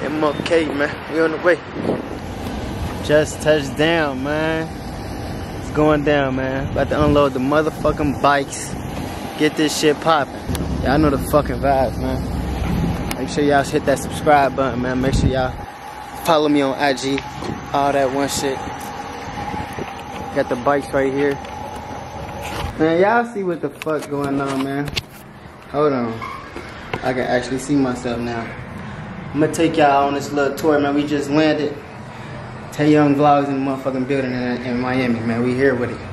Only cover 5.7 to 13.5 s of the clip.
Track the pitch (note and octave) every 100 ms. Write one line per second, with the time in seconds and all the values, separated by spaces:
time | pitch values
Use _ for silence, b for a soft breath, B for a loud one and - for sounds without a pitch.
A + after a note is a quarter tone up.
5.7 | - D3+ D3+ C#3+ D3 C#3 C3 C3 C3+ C#3+
6.7 | - C#3 B2+ D3+ D3 C#3+ C3 C3 D3 D#3
7.7 | D3 D3+ D3+ D3 A#2 C#3 C#3+ C#3 - -
8.7 | - - - - - - - D3+ D3 D3+
9.7 | - D#3 C#3+ D#3+ D#3+ C3+ - - - -
10.7 | - - C#3+ D3+ C#3 - D3 C#3+ B2 C3
11.7 | C3+ B2 - C3 C3 - - - - -
12.7 | - - - F3 - B2+ - C#3+